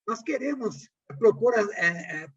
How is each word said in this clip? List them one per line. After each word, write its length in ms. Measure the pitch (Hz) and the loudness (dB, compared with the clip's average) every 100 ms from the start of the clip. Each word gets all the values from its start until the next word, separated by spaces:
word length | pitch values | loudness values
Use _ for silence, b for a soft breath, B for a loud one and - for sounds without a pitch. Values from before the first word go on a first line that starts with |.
| - | -8
Nós 140 | 226 | -8
queremos 640 | 311 269 269 277 220 139 - _ - 139 | -4 -4 -2 -4 -6 -8 -18 _ -16 4
propor, 380 | 220 - 240 233 | 4 6 4 2
é, 320 | 202 - 170 | 0 0 0
é, 400 | 170 156 151 156 | 0 -8 -12 -10